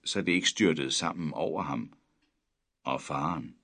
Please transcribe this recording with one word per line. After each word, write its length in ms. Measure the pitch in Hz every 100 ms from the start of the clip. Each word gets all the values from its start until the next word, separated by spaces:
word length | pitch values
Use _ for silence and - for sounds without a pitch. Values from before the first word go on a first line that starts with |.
så 180 | - 101
det 100 | 90
ikke 160 | 87 -
styrtede 420 | - 98 78 67
sammen 420 | - 82 87 78
over 300 | - 78 92
ham. 300 | 76 62 - - _ _ _ _ _ _ _ _
Og 160 | 67 65
faren. 540 | - 71 78 80 60 -